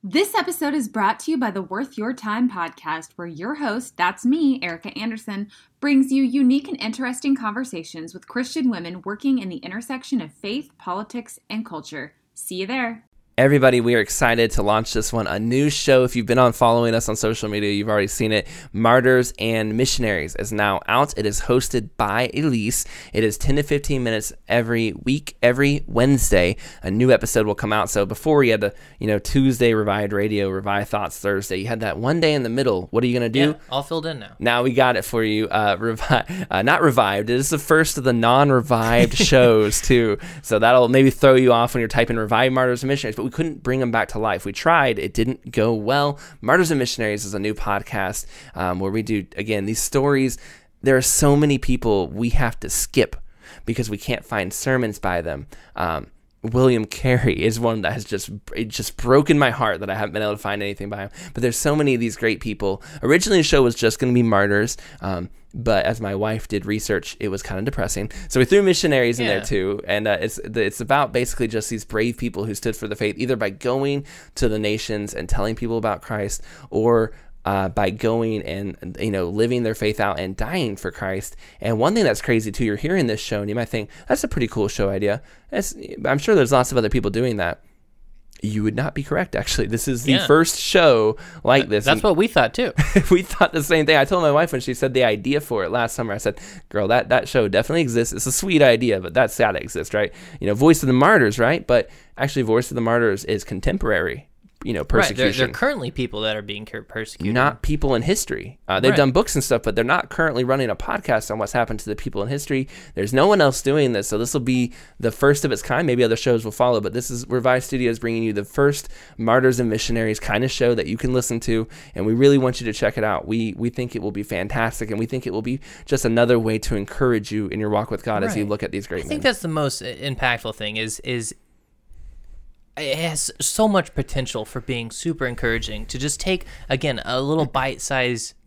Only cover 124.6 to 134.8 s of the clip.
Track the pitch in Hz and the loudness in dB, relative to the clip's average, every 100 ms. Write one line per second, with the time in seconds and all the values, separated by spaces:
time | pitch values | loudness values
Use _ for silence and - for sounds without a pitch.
124.6 | 113 - 110 107 117 131 123 98 113 135 | -4 -4 -6 -4 -4 -6 -6 -6 -6 -8
125.6 | - - - 135 123 117 120 120 110 110 | -10 -20 -4 -2 2 2 4 4 2 -2
126.6 | - 107 101 - 131 113 101 104 101 107 | -2 -4 -4 0 0 0 -2 -6 -4 -4
127.6 | 107 104 110 107 - 107 98 107 104 104 | -2 -2 -2 -6 -4 -2 -2 -2 -4 -4
128.6 | - 101 101 90 - 302 285 233 170 156 | -4 -8 -6 -8 -6 -2 -2 -2 -4 -2
129.6 | 143 - - 120 139 127 131 117 113 - | -4 -4 -10 -10 -8 -4 -2 -2 -6 -8
130.6 | 104 110 110 - - 123 110 - _ _ | -8 -6 -6 -8 -6 -6 -6 -12 _ _
131.6 | _ _ _ - - - - - - - | _ _ _ -20 -18 -18 -20 -20 -20 -20
132.6 | _ - 147 143 165 151 - - - - | _ -10 -6 -2 -2 -4 -6 -4 -4 2
133.6 | 220 196 - - 131 139 127 117 107 127 | 2 2 0 -6 -4 -4 -4 -8 -8 -10
134.6 | 113 123 | -6 -6